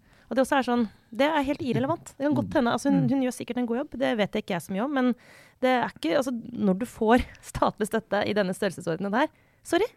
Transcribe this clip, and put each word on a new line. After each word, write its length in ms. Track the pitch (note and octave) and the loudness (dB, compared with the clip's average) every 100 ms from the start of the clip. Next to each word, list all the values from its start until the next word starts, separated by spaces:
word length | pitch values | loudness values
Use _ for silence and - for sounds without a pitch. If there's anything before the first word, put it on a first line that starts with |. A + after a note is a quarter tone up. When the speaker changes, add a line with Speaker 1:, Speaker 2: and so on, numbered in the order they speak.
| _ - - | _ -20 -4
Speaker 1:
Og 40 | B3+ | 0
det 60 | |
også 140 | B3+ C#4 | 2 2
er 60 | B3 | 2
sånn, 220 | A#3+ A3 - - | 0 0 -6 -8
det 140 | A3+ C#4+ | 0 2
er 120 | D#4 | 2
helt 160 | C4+ C#4+ | 0 -2
irrelevant. 520 | C#4 A#3 C4+ E4+ - - | -2 0 0 -4 -8 -4
Det 60 | C#4+ | -2
kan 80 | |
godt 180 | B3+ G3+ | 0 0
hende, 180 | D4+ A#3+ | 2 2
altså, 180 | B3 C#4 | 0 2
hun, 140 | C#4 | 4
Speaker 2:
Mm. 60 | A#3 | 4
Speaker 1:
hun 120 | C4+ | 2
gjør 140 | B3+ - | 0 -4
sikkert 200 | B3 A#3+ | -6 -4
en 80 | A#3+ | -2
god 100 | A#3 | -4
jobb, 120 | D#4 A#3 | -6 -4
det 180 | C4 A#3 | -2 0
vet 140 | F#3+ | 0
ikke 220 | G#3+ - F3 | -2 -4 -6
jeg 60 | |
så 100 | - | -4
mye 120 | F#3+ | -4
om, 80 | C4+ | -2
men 220 | C4+ B3+ A#3 - - - - | 0 0 0 -8 -20 -20 -2
det 80 | B3+ | 0
er 180 | B3+ G3+ | 2 -2
ikke, 280 | - D#4 D4 | -4 -2 0
altså, 160 | B3+ A#3 A#3 | 0 -4 -8
når 260 | A#3 G3+ F#3 | -2 0 2
du 80 | B3 | -2
får 360 | - A3 B3 - | -2 4 4 2
<laughs> 100 | - | -10
statlig 440 | - - C#4 - G#3 | -8 0 0 0 -2
støtte 380 | A3+ - G3+ G#3+ | -2 0 -2 0
i 60 | |
denne 200 | G#3 F#3 | 0 0
størrelsesordenen 600 | F#3+ G3+ G3 F3 D#3+ G3+ | 0 -4 -4 -6 -4 -2
der, 160 | A3 D4+ _ _ _ | 0 0 _ _ _
sorry, 240 | - E4+ A4+ | -2 0 0